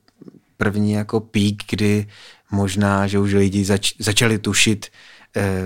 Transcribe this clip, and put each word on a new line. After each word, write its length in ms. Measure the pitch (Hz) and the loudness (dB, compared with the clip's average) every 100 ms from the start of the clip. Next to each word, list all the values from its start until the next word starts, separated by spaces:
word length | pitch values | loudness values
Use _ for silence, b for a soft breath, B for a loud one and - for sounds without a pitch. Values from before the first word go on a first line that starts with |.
| _ _ - - _ - | _ _ -20 -20 _ -4
první 340 | 107 101 104 | -2 0 0
jako 280 | 107 104 113 | 0 -2 -4
pík, 440 | 107 107 101 101 - | -2 0 0 -2 -6
kdy 380 | 90 104 104 104 B B B _ | -2 0 0 -2 B B B _
možná, 560 | 101 98 95 101 98 98 | -2 -2 0 2 2 2
že 120 | 101 | 0
už 140 | 101 | 2
lidi 300 | 101 98 98 98 | 2 2 0 0
zač-, 300 | 101 - - | 0 -2 -4
začali 400 | 107 101 117 107 | -2 2 2 0
tušit, 460 | 104 101 - 104 - b b b b - | 0 2 2 0 -6 b b b b -4
eh, 280 | 98 95 | -2 -2